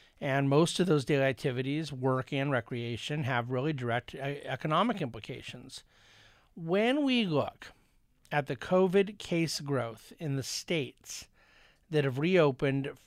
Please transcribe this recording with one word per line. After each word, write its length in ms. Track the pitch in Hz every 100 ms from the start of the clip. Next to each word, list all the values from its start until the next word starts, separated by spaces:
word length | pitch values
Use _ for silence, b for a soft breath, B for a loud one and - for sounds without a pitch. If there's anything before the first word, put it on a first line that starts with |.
| b -
And 300 | 143 135 139
most 300 | 139 170 -
of 80 | 185
those 180 | 151 127
daily 200 | 143 135
activities, 680 | 131 147 123 131 147 156
work 400 | 135 131 131 -
and 160 | 143 143
recreation, 720 | 131 - 123 117 117 - 151 131
have 260 | 123 120
really 220 | 127 143
direct 420 | 143 123 117 - 151
e-, 260 | 135 143 135
economic 540 | 131 156 156 226 208
implications. 840 | 139 110 - 120 - 127 135 - b b b b b b b -
When 480 | 165 190 226 285
we 220 | 277 247 202
look 460 | 147 107 - - - _ _ _ _ -
at 160 | 147 139
the 80 | 135
covid 640 | - 185 190 196 196 214
case 400 | - 170 165 -
growth 520 | 143 139 117 113 - -
in 180 | 160 135
the 80 |
states 840 | 123 - - 170 123 - - - - b b b b b -
that 120 | 151
have 140 | 139 127
reopened 720 | 160 185 151 127 143 139 139 143